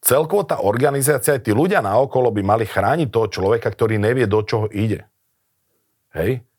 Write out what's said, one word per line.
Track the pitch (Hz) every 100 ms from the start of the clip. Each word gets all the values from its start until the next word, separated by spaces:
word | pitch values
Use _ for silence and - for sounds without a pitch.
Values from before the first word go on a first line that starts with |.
celkovo | - 127 156 202
tá | 175 -
organizácia, | 98 117 143 139 135 139 - 139
tí | 110 107
ľudia | 175 196
naokolo | 101 110 135 131 123
by | 104
mali | 95 113 107
chrániť | - 101 160 135
toho | 113 107
človeka, | - 95 113 113
ktorý | - 113 110
nevie, | 107 131 110
do | 110
čoho | 107 113 107
ide. | 101 113 87 - _ _ _ _ _ _ _ _ _ _
Hej? | 78 90 127 -